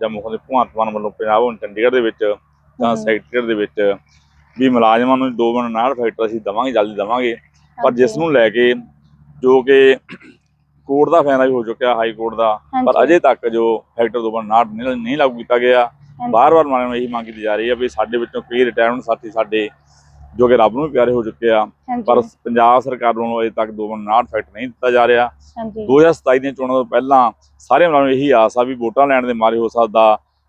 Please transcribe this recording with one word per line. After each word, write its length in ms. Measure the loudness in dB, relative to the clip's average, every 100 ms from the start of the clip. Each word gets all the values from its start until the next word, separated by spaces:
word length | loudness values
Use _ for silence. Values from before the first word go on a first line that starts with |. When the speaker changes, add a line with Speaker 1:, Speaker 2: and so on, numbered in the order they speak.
Speaker 1:
ਜਾਂ 80 | -8
ਮੁੱਖ 160 | -8
ਮੰਤਰੀ 140 | -10 -12
ਭਗਵੰਤ 360 | -4 -2 -2 -2
ਮਾਨ 160 | -4
ਵੱਲੋਂ 160 | -4 -8
ਪੰਜਾਬ 320 | -6 -2 0
ਹੁਣ 140 | 0 -4
ਚੰਡੀਗੜ੍ਹ 380 | -10 -2 0
ਦੇ 60 | 0
ਵਿੱਚ 220 | -2 -2
ਜਾਂ 680 | -4 -4 _ _ _ -6 -4
Speaker 2:
ਹਮ। 40 | -2
Speaker 1:
ਸੈਕਟਰੀਏਟ 480 | -2 -4 -4 -6
ਦੇ 100 | -4
ਵਿੱਚ 420 | -4 -4 -2 -2 -2 _ _ _ _ _ -2
ਵੀ 120 | 0
ਮੁਲਾਜ਼ਮਾਂ 480 | 2 4 2 2 0
ਨੂੰ 180 | -2 -2
ਦੋ 160 | -2
ਪੁਆਇੰਟ 180 | -2 -4
ਉਨਾਹਠ 260 | -4 -4 -2
ਫੈਕਟਰ 300 | -4 -4 -4
ਅਸੀਂ 140 | -4
ਦੇਵਾਂਗੇ, 320 | -6 -6 -2
ਜਲਦੀ 220 | -2 -2
ਦੇਵਾਂਗੇ, 400 | -4 -6 -4 -4 -6 _ _ _ -4
ਪਰ 140 | -2
ਜਿਸ 180 | 2 0
Speaker 2:
ਹਾਂਜੀ। 100 | 0
Speaker 1:
ਨੂੰ 120 | 0
ਲੈ 160 | 2 2
ਕੇ 220 | 2 0 0 -6 _ _ _ _ -4
ਜੋ 180 | 2 2
ਕਿ 340 | 4 6 6 2 -4 -20 -20 _ _ _ _ _ -4
ਕੋਰਟ 220 | 0 2
ਦਾ 100 | 2
ਫੈਸਲਾ 220 | 2 2
ਵੀ 80 | 0
ਹੋ 100 | 0
ਚੁੱਕਿਆ, 300 | -4 -4 -2
ਹਾਈ 180 | 0 -2
ਕੋਰਟ 220 | -4 -8 -2
ਦਾ, 180 | -2
ਪਰ 240 | -2 -6 -2 0
Speaker 2:
ਹਾਂਜੀ। 160 | 2
Speaker 1:
ਅਜੇ 160 | 4 4
ਤੱਕ 260 | 2 0 -2
ਜੋ 180 | 0 0 -2 -6 -4
ਫੈਕਟਰ 240 | -4 -4
ਦੋ 100 | -6
ਪੁਆਇੰਟ 160 | -6 0
ਉਨਾਹਠ 220 | 0 0
ਨਹੀਂ, 280 | -4 -8 -6
ਨਹੀਂ 200 | -6 -2
ਲਾਗੂ 200 | -2 -2
ਕੀਤਾ 220 | -2 0
ਗਿਆ। 260 | 4 2 2 -4 -20 -12
Speaker 2:
ਹਾਂਜੀ। 120 | -2
Speaker 1:
ਬਾਰ-ਬਾਰ 320 | 2 4 4
ਮੁਲਾਜ਼ਮਾਂ 240 | 2 -2 -4
ਨੂੰ 80 | -6
ਇਹੀ 100 | -6
ਮੰਗ 200 | -8 -10
ਕੀਤੀ 160 | -8
ਜਾ 140 | -4 -2
ਰਹੀ 120 | -2
ਹੈ 40 |
ਵੀ 140 | -2 -4
ਸਾਡੇ 300 | -4 -4 -4
ਵਿੱਚੋਂ 240 | -6 -8
ਕਈ 220 | -6 0
ਰਿਟਾਇਰਮੈਂਟ 380 | 0 2 0 0
ਸਾਥੀ 280 | -4 -6 -6
ਸਾਡੇ 380 | -6 -2 -2 -4 -8 _ _ _ -20 -14 0
ਜੋ 120 | 2
ਕਿ 80 | 4
ਰੱਬ 160 | 2
ਨੂੰ 160 | 0 -4
ਪਿਆਰੇ 220 | 0 0
ਹੋ 100 | 0
ਚੁੱਕੇ 280 | -4 -4 0
ਆ, 140 | 0 0 _ -10
Speaker 2:
ਹਾਂਜੀ। 120 | -6
Speaker 1:
ਪਰ 180 | 0 0 0 _
ਪੰਜਾਬ 360 | -4 2 4 4
ਸਰਕਾਰ 340 | 0 -4 -2
ਵੱਲੋਂ 260 | -2 -4 -4
ਅਜੇ 80 | -4
ਤੱਕ 200 | -4 -6
ਦੋ 160 | -6 -10
ਪੁਆਇੰਟ 200 | -8 -2
ਉਨਾਹਠ 180 | 0 0
ਫੈਕਟਰ 260 | -6 -8
ਨਹੀਂ 140 | -12 -14
ਦਿੱਤਾ 220 | -6 0
ਜਾ 160 | 2 4
ਰਿਹਾ। 200 | 2 0 -6 -20 -14
Speaker 2:
ਹਾਂਜੀ। 280 | -14 -10 0
Speaker 1:
ਦੋ 120 | 4
ਹਜ਼ਾਰ 140 | 4
ਸਤਾਈ 260 | 2 0 0
ਦੀਆਂ 140 | -2
ਚੋਣਾਂ 240 | -4 -2 -2
ਤੋਂ 80 | -2
ਪਹਿਲਾਂ 440 | -2 0 0 -2 -4 _ _
ਸਾਰੇ 260 | -2 2 2
ਮੁਲਾਜ਼ਮਾਂ 140 | 2
ਨੂੰ 100 | 2
ਇਹੀ 180 | 0 2 4
ਆਸ 220 | 2 0
ਆ 40 |
ਵੀ 120 | -4 -4
ਵੋਟਾਂ 300 | -4 0 2
ਲੈਣ 200 | 2 -2
ਦੇ 60 |
ਮਾਰੇ 240 | -2 0 0
ਹੋ 100 | -2
ਸਕਦਾ 480 | 0 0 2 2 2 _ _